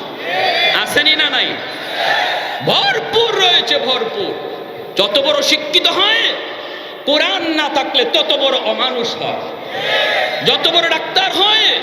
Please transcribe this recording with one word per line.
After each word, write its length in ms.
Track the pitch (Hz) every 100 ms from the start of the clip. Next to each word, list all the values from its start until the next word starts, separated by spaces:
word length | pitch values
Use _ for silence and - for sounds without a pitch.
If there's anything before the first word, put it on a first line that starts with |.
| - - - - - - - 180
আসেনি 300 | 208 285 294 311
না 60 | 302 262
নাই? 140 | 175 143 - - - - - - - - - - -
ভরপুর 600 | 277 403 427 - 440 466 403
রয়েছে, 320 | 370 349 - 294 254
ভরপুর। 440 | 254 226 208 185 - - - - - - -
যত 160 | 202 277 277
বড় 140 | 294 277
শিক্ষিত 360 | 294 294 330 339 339
হয়, 260 | 403 440 415 - - - - - - - -
কোরআন 340 | 294 330 381 330 311
না 80 | 294 302
থাকলে 260 | 262 269 240 320
তত 160 | 285 277
বড় 120 | 269 254 214
অমানুষ 360 | 214 254 247 226 -
হয়। 220 | 135 - - - - - - - - - - - -
যত 180 | 285 330 339
বড় 100 | 330 320
ডাক্তার 340 | - - 381 330
হয়, 280 | 403 427 403 254